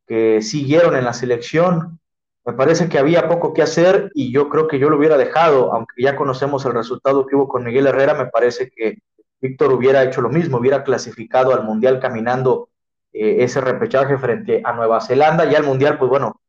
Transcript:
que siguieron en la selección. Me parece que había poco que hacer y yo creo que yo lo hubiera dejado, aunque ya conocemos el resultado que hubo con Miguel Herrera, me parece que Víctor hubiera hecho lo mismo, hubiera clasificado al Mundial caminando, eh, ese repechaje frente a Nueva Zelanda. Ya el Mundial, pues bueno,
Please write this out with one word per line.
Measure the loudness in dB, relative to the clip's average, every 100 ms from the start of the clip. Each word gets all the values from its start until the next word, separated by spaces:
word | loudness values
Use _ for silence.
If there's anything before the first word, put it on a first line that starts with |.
| -6
que | 0 2 2
siguieron | 0 -6 0 4 4 2
en | -2
la |
selección. | -4 -4 -4 -2 0 0 0 -4 -14 _ _ _ _
Me | -10
parece | -2 0 2 0
que | 0
había | 2 2 2
poco | 0 -2
que | 0
hacer | 0 2 4 2 0 -6
y | -2
yo | 0 0
creo | 0 -2
que | 0
yo | 0
lo | 2
hubiera | 4 2
dejado, | 2 2 4 4 2 -2
aunque | -8 -2
ya | -2 0
conocemos | -4 -2 -4 -4 -4
el |
resultado | -4 -6 -4 0 0 2
que | 0
hubo | 0
con | -4
Miguel | -2 0 2
Herrera, | 2 2 0
me | -2
parece | 0 0 -2 -10
que | -6 -6 -6 _ _ _ -10
Víctor | -8 0 0
hubiera | 2 4 4 2
hecho | 0
lo | -2
mismo, | -2 -2 0
hubiera | 0 0 -2
clasificado | -4 -6 -16 -4 0 2
al | 0 -2
Mundial | 0 2 2
caminando, | -2 -4 -4 -2 0 -2 -4 _ _ _ _
eh, | -4 0 0
ese | 0 -2
repechaje | -2 -2 -2 0 0 -2
frente | -2 -4 -2 -2
a | -2
Nueva | -2 0 0
Zelanda. | 0 2 2 2
Ya | 2 2
el | 0
Mundial, | 0 0 0
pues | 0
bueno, | 0 -2 -8